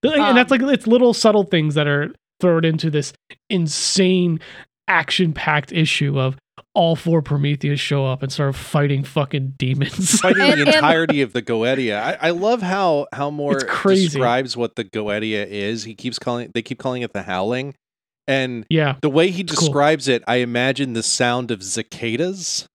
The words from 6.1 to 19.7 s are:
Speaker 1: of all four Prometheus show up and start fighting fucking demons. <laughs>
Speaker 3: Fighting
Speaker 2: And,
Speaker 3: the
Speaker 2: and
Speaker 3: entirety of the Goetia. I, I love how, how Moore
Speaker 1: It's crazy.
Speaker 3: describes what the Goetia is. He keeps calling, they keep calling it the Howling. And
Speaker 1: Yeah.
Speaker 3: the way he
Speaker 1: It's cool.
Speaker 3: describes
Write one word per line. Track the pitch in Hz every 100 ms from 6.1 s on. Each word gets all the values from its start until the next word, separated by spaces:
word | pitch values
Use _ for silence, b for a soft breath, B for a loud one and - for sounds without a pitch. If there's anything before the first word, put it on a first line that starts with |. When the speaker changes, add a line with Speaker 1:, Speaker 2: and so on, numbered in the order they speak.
| 139
Speaker 1:
of | 131 131 _ - _
all | - 165 165
four | 165 165
Prometheus | 147 147 143 147 147 143
show | - 143 135
up | 131
and | 135
start | - 143
fighting | 135 - 156 143 139
fucking | 135 - 135 147 135 135
demons. | 127 131 143 - 190 -
<laughs> |
Speaker 3:
Fighting | 185 185
Speaker 2:
And, | 277 294
Speaker 3:
the | 147
Speaker 2:
and |
Speaker 3:
entirety | - 147 165 160 147
of | 127
the | 123
Goetia. | 117 113 120 135 123 104 120 139
I, | 160
I |
love | 170 202 240
how, | 185 185 185 147 143
how | - 143
Moore | 147 143 139
Speaker 1:
It's |
crazy. | 127 - 196 190 180
Speaker 3:
describes | 147 123 123 131 120
what | 117 -
the |
Goetia | 101 110 104 104 110 107 98
is. | 104 101 113
He | 107
keeps | 107 127 117
calling, | - 120 113
they | 117
keep | 113 127
calling | 135 127
it | 120
the | 101
Howling. | 92 92 101 127 139 - _ _ _ _ -
And | 135 127 120 104
Speaker 1:
Yeah. | 156 147 135
Speaker 3:
the | 151
way | 139 180
he | 180
Speaker 1:
It's | 180
cool. | 147
Speaker 3:
describes | 160